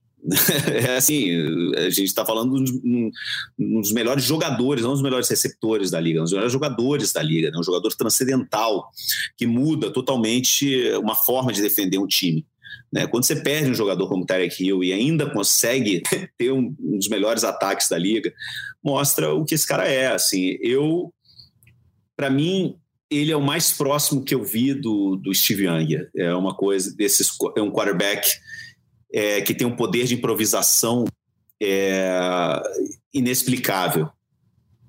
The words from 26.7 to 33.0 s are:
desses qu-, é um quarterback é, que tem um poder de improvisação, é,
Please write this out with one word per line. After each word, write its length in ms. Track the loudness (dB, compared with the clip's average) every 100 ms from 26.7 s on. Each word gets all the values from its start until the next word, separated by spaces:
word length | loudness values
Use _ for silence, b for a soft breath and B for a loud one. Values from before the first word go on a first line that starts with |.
| 0 -2 -2
desses 360 | 0 2 0
qu-, 220 | -2 -2 0
é 40 |
um 100 | -2
quarterback 580 | 0 0 0 0 0 -2 -4 B B B B _ _ _
é, 300 | -2 0 0
que 120 | -2
tem 140 | -2 -2
um 80 | -2
poder 300 | 0 0 0
de 100 | 0
improvisação, 920 | -2 0 0 2 2 2 2 0 -2 -4 _ _ _ _
é, 480 | 0 2 2 2 0 0 0 0 0 -2 -4 -4 -6 -8